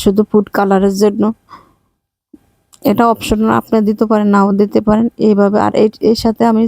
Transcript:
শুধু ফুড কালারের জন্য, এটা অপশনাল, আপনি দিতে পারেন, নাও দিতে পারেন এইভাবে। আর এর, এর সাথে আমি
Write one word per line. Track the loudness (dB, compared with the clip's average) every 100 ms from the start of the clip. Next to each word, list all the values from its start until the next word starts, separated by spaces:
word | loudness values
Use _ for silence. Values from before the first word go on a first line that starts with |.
শুধু | 0 0 0
ফুড | 0 -2 -2
কালারের | 0 0 0 0
জন্য, | -2 0 -4 -4 _ -20 _ _ _ _ _ _ _ -20 _ _ _ -8 -4
এটা | 0 0
অপশনাল, | 0 -4 -2 0 -2
আপনি | -2 -2 0
দিতে | -2 0
পারেন, | 0 2 2
নাও | 2 0
দিতে | 0 0
পারেন | 0 0 -2 -2 0
এইভাবে। | 2 2 0 0
আর | 0
এর, | 0 0 -2
এর | 0
সাথে | -2 0 0
আমি | 0